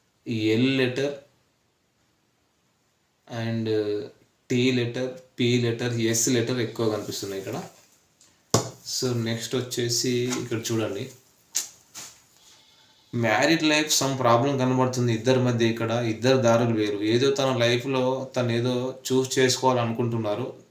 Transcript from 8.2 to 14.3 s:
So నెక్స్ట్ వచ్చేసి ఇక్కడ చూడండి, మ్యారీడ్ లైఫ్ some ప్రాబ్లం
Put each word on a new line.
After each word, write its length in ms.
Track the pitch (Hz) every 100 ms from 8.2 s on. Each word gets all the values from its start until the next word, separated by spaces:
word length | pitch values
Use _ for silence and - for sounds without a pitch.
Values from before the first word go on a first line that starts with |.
| _ _ _ - - - -
So 260 | - 127
నెక్స్ట్ 420 | 120 113 117 - 127
వచ్చేసి 760 | 120 - 120 117 131 123 123 113
ఇక్కడ 180 | 120 110 -
చూడండి, 400 | 110 107 98 131 - _ _ _ - - - _ - - - _ _ - - _ _ _ _ _ 120
మ్యారీడ్ 480 | 117 107 147 165
లైఫ్ 400 | 156 151 151 -
some 140 | 139 131
ప్రాబ్లం 400 | 120